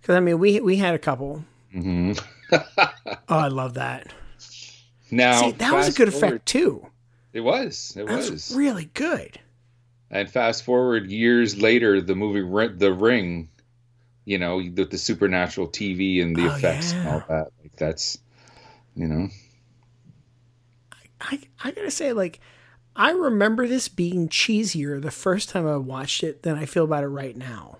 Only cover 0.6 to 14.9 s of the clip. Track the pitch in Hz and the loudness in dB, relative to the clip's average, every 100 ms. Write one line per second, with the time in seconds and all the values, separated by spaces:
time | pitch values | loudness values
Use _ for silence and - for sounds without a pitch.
0.6 | 208 190 190 165 - 131 139 156 151 _ | 2 2 2 0 -2 -4 -6 -10 -14 _
1.6 | _ 95 90 87 90 107 - - - 170 | _ -6 -2 0 0 -2 -8 -20 0 0
2.6 | - - 185 - - - - 160 147 135 | 0 0 0 0 -14 -14 -2 0 0 -2
3.6 | 127 123 127 127 - - - - - - | -6 -6 -6 -8 -14 -20 -20 -20 -20 -20
4.6 | - - _ _ _ 117 123 123 120 - | -20 -20 _ _ _ 4 6 6 4 2
5.6 | 240 - 381 277 220 143 196 180 - 254 | 2 4 2 4 4 4 0 0 -2 2
6.6 | 349 - - _ _ _ _ 113 117 247 | 2 0 -14 _ _ _ _ -4 0 0
7.6 | 254 156 - 95 104 233 247 - - 247 | -2 -8 -14 -10 -6 -4 -4 -8 -8 -2
8.6 | 285 208 156 - 311 311 - - _ _ | -2 -2 -8 -6 -4 -4 -8 -20 _ _
9.6 | _ _ _ _ _ 98 98 127 113 110 | _ _ _ _ _ -6 -2 0 0 0
10.6 | - 123 127 113 95 104 117 120 117 101 | 0 2 4 0 -2 0 4 4 4 4
11.6 | 110 120 113 98 87 95 104 101 92 98 | 4 6 6 4 2 -2 0 -2 -2 0
12.6 | 113 92 98 92 110 123 90 87 80 _ | 0 2 2 4 4 4 0 -6 -10 _
13.6 | _ _ _ _ _ _ - 98 87 92 | _ _ _ _ _ _ -6 -2 -2 -4
14.6 | 90 87 95 | -4 -4 -4